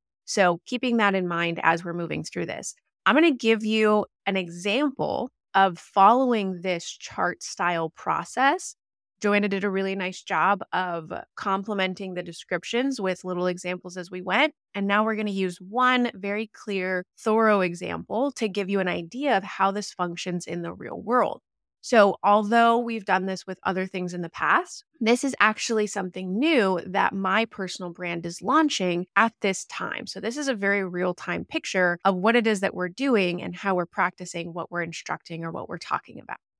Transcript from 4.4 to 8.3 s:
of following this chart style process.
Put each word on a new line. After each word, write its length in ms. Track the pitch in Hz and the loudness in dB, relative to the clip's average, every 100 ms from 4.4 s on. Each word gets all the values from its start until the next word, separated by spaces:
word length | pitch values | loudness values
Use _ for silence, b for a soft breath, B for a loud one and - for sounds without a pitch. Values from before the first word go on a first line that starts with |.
| 170 175 202 240 294 - 151 - 254 _ _ | -4 -6 -2 0 0 -2 -2 -2 -4 _ _
of 260 | 190 190 170 | 4 4 2
following 800 | - 202 196 254 254 226 190 175 | -2 6 8 8 4 2 0 -4
this 240 | 185 170 - | -4 -4 -6
chart 500 | - - - 180 175 | -14 -10 -2 -2 -2
style 480 | - - 175 170 160 | -10 -2 0 0 -4
process. 840 | - - 156 170 | -6 -4 -2 -2